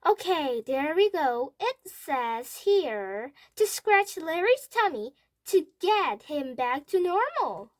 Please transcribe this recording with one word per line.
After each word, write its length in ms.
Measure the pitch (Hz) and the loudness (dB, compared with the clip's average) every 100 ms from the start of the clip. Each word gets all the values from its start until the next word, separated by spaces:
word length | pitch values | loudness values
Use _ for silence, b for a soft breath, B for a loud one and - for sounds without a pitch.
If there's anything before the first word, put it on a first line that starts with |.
| - | 2
Okay, 560 | 415 - 359 285 240 | 0 2 0 0 -4
there 300 | 220 269 285 | -2 -2 0
we 160 | 330 415 | 4 2
go. 440 | 381 285 240 262 _ | 4 0 0 -4 _
It 180 | 440 523 - | -4 -4 -10
says 760 | - - 277 240 226 254 - | -18 -4 -2 -2 -4 -8 -6
here 680 | - 403 320 214 196 196 240 - b - | 2 2 2 -4 -6 -6 -8 -14 b -2
to 100 | 427 | -2
scratch 500 | - - 403 403 - | 0 2 4 4 -4
Larry's 520 | 330 330 370 523 - | -4 -2 2 2 2
tummy 420 | - 427 269 214 _ _ _ - | 0 0 0 -8 _ _ _ 0
to 200 | 381 - _ | 0 0 _
get 440 | 359 427 370 403 | 0 2 2 -4
him 300 | - 294 269 | -6 -6 -6
back 320 | 247 247 262 285 | -4 -2 -2 0
to 160 | 381 | 0
normal. 680 | 359 349 494 659 294 180 208 _ | 2 2 0 0 -4 -4 -12 _